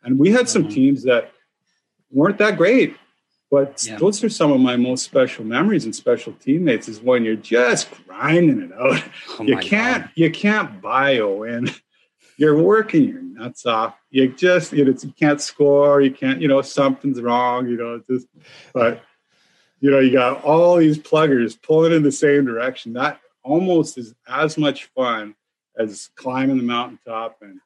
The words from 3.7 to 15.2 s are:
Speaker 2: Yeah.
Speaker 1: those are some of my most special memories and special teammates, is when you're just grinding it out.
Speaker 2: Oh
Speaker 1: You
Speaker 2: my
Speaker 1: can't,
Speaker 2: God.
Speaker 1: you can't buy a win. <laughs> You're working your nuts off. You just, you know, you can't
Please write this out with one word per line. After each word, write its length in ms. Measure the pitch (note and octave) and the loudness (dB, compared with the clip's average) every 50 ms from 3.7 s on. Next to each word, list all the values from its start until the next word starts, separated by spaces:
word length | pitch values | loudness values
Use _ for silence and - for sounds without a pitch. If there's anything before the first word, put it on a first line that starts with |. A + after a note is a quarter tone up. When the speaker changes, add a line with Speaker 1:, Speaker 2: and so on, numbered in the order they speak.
| - - - | -6 -10 -10
Speaker 2:
Yeah. 100 | A2 A2 | -10 -6
Speaker 1:
those 260 | G#2 D#3 G3 G#3 - - | -2 -2 -2 -2 -2 -4
are 60 | A3 | -6
some 220 | - - E3 D3 | -2 0 0 2
of 80 | C#3+ C3 | 4 4
my 160 | C3 B2+ B2 | 2 2 2
most 280 | B2 B2 B2+ B2+ B2+ - | 0 0 0 -2 -6 -8
special 400 | - - C#3 B2+ B2 - - A2+ | -2 0 0 0 0 -2 -10 -10
memories 400 | G#2+ A2+ B2+ F3 G#3+ G#3+ D#3 A2+ | -4 -2 0 0 2 0 0 -2
and 100 | A2+ G#2 | -4 -12
special 380 | - _ - A#2+ A#2 - A#2 G2+ | -6 _ -2 -2 -2 -4 -16 -18
teammates, 540 | _ _ C3 C#3 E3+ F#3 D#3 A#2+ G#2+ - | _ _ -2 -2 0 0 0 -2 -2 -4
is 140 | - A2 G#2 | -10 -16 -6
when 220 | A2+ B2+ B2+ B2 A2+ | -2 0 0 0 0
you're 100 | A2 A2 | -2 -4
just 540 | G#2+ - - A2 A#2 B2 A#2+ - D#3 - - - - _ | -6 -4 -2 0 2 2 2 0 -2 -4 -10 -16 -20 _
grinding 540 | _ F#2 G2+ B2 C#3+ D#3+ F3 F3 D#3 B2+ G#2+ | _ -12 -8 -2 0 2 4 4 4 2 0
it 100 | F#2 E2+ F2+ | -4 -10 -10
out. 300 | G#2+ B2 C3+ C#3+ D#3 - - - - - - - - | -2 -2 0 0 -2 -4 -10 -20 -20 -20 -18 -14 -6
Speaker 2:
Oh 40 | A2+ | 0
Speaker 1:
You 120 | G#2 A#2 | 0 0
Speaker 2:
my 80 | - - | 0 0
Speaker 1:
can't, 400 | - G3+ G#3+ A3+ B3 D#3 - D#3 | -2 -2 -2 0 -2 -2 -4 -6
Speaker 2:
God. 80 | - _ | -10 _
Speaker 1:
you 160 | D#3+ E3 D#3 | 0 0 0
can't 500 | D#3+ - - G#3 G#3+ G#3+ F#3+ C#3+ A2 F#2 | 0 0 0 0 0 0 -2 -6 -10 -14
buy 300 | F#2+ G#2+ A#2 C3 C#3 C#3 | -10 -4 -2 0 2 2
a 160 | C3+ A#2+ G#2+ | 0 0 0
win. 420 | G2+ G2 G2+ G#2+ A2+ A#2+ A#2 B2 - - - _ _ _ _ _ | -2 -2 -4 -6 -8 -8 -6 -6 -6 -8 -10 _ _ _ _ _
<laughs> 340 | _ _ _ _ _ _ | _ _ _ _ _ _
You're 220 | - D3 D#3 D3 D3+ | 0 2 2 4 4
working 420 | E3 F#3+ G#3+ A3 G#3+ G#3+ - E3 C3+ G#2+ | 4 4 4 2 2 2 2 2 2 2
your 120 | - - | 0 -8
nuts 440 | - - - - A2+ B2 - - - | -14 -16 -16 -14 -16 -16 -16 -6 -4
off. 280 | B2 A2+ A2 A2+ A#2 - _ _ _ | -2 -2 -2 -2 -4 -8 _ _ _
You 180 | - C3 C3 | 0 0 0
just, 460 | B2+ B2+ - F3+ F#3 F3+ F3+ D#3+ - - | 0 -2 0 2 2 2 2 0 -2 -2
you 100 | D3+ C#3+ | 0 2
know, 100 | C3 B2+ - - | 2 0 -2 -6
you 100 | D3+ - | -16 -6
can't 220 | _ | _